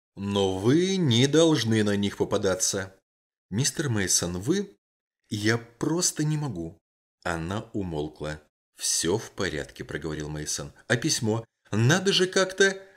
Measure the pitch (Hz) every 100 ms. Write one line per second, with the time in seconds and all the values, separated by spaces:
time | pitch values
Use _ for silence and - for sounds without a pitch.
0 | _ - 98 101 98 92 104 151 185 190
1 | 160 113 135 147 165 151 110 113 104 101
2 | 101 - 92 101 101 92 - 101 95 -
3 | _ _ _ _ _ 98 135 - 151 107
4 | 92 - 87 90 101 190 202 _ _ _
5 | _ _ _ 104 104 117 - _ 147 165
6 | 180 - 151 151 147 92 82 - _ _
7 | _ _ - 85 82 101 110 107 92 78
8 | 76 - 76 85 _ _ _ _ - -
9 | 80 101 - - 95 78 69 - - 78
10 | 78 76 76 76 76 - 76 - _ 123
11 | 156 - 107 110 113 _ _ 104 117 175
12 | 190 170 185 196 185 - 196 190 -